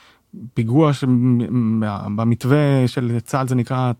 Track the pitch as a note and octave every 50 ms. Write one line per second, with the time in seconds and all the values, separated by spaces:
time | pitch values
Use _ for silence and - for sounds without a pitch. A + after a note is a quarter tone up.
0 | _ _ _ _ _ _ - - A2+ A#2+ - - A#2 A2+ B2 D3+ D#3+ D3+ C#3 -
1 | C#3 B2+ B2+ A#2+ B2 B2+ B2 A#2+ A#2+ D#2+ A#2 B2+ A#2 A2 A2+ A2 A2 G#2+ G2+ G2+
2 | G2 G2+ G#2 G#2+ A2+ A#2 A#2 - - B2 C#3 D3+ D3 C#3+ C#3 C3 B2+ A#2+ - C#3
3 | B2 A#2 A#2 A#2 - - - C3+ C3 B2 C3 B2 A#2 - C3+ B2+ B2+ B2 A#2